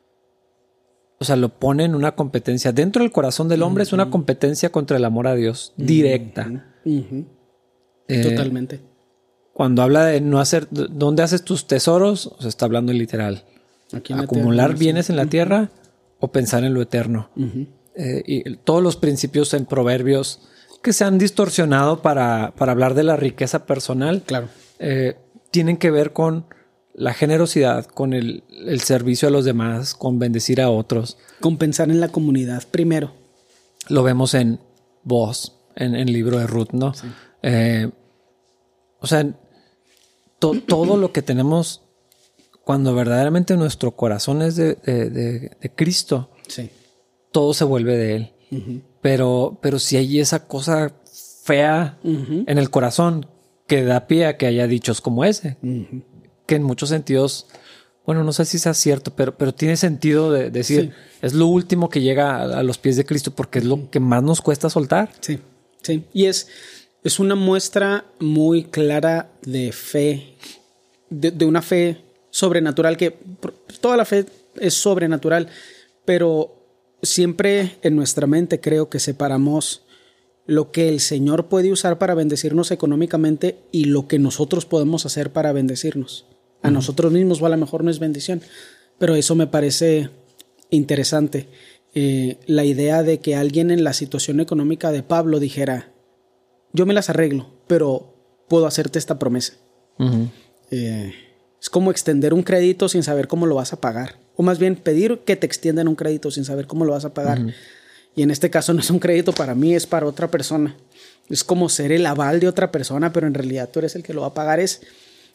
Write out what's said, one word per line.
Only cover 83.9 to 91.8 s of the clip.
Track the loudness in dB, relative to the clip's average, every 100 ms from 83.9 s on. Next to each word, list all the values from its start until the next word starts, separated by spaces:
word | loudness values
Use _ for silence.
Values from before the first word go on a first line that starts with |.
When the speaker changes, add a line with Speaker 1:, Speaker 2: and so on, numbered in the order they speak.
| 2 2
Speaker 2:
que | 2
nosotros | 2 0 -2 -2 0
podemos | 0 2 0 -4
hacer | -6 -4
para | -2 0
bendecirnos | 0 0 -2 -6 -6 -10 -14 -20 _ _ _
a | 0
Speaker 1:
Ujú. | 0
Speaker 2:
nosotros | 0 0 2
mismos, | 4 2 2
o | 2
a |
lo | 0
mejor | -2 -2 -2
no |
es | -2
bendición, | -4 -4 -6 -8 -8 -20 -20 -20 _ _
pero | 0 2
eso | 2
me | 2 2
parece | 0 0 0 2 2 -2 -10 _ _ -20 _ _
interesante. | 0 2 0 0 0 0 -4 -10 -20 -20 _